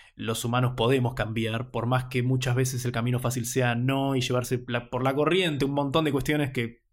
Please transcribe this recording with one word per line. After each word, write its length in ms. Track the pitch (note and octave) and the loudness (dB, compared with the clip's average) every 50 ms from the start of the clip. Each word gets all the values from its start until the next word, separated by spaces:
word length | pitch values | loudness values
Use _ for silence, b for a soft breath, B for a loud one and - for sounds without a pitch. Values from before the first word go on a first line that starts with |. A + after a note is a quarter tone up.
| b b b | b b b
Los 300 | - G#2+ A2 A2+ - - | -8 -4 -4 -4 -2 -2
humanos 300 | A#2 A#2+ B2 B2+ B2 B2+ | 0 0 2 2 0 2
podemos 380 | - A2 A#2+ C#3 C3 B2 A#2 B2+ | 2 2 4 4 2 2 0 0
cambiar, 580 | - G#2+ G#2+ A2 A2+ A2+ A2 A2 A2+ A#2+ - - | -2 -4 -2 -2 -2 -2 -2 -2 -4 -6 -6 -6
por 140 | A#2 A2+ | -4 -2
más 180 | A#2+ B2+ B2+ B2+ | 0 0 0 -2
que 180 | - - B2 A#2+ | -2 -2 0 0
muchas 320 | B2+ C3 B2+ B2+ B2+ B2 | 2 0 0 0 0 2
veces 300 | C3 C3 B2+ C3 A#2+ B2 | 2 2 0 -2 -4 -4
el 80 | B2 A#2+ | -2 -2
camino 260 | A#2 A#2 B2 B2 A#2+ | 0 0 0 0 0
fácil 280 | - A#2+ A#2+ B2+ A2+ | -2 -2 -2 -2 -4
sea 280 | - - C3 B2 A#2+ A#2+ | -2 0 0 2 2 0
no 400 | A#2 B2 C3 C3+ C3+ C3+ C#3 C3+ | 0 0 0 2 2 0 2 0
y 60 | B2+ | 0
llevarse 420 | B2 - B2 B2 B2 - C3 A#2 B2 B2 | 0 0 0 0 0 0 -4 -4 -4 -2
la, 220 | A#2+ A#2+ - - | -4 -4 -4 -2
por 120 | - B2 B2+ | -4 0 0
la 100 | C3 C#3 | 0 2
corriente 520 | C#3 D3 D3+ F3 F#3+ F#3 E3 D3 B2+ C#3 | 2 2 4 4 2 2 2 0 0 0
un 80 | C#3 C#3+ | 0 0
montón 320 | C#3+ C#3+ C#3 C3+ D#3+ D#3+ | 0 0 2 2 2 2
de 80 | D3+ C#3 | 2 0
cuestiones 400 | C3+ B2+ - D3+ D3+ C#3+ B2+ B2+ | 0 0 0 0 2 0 0 0
que 300 | C3 A#2 A2+ - _ _ _ | -2 -4 -4 -6 _ _ _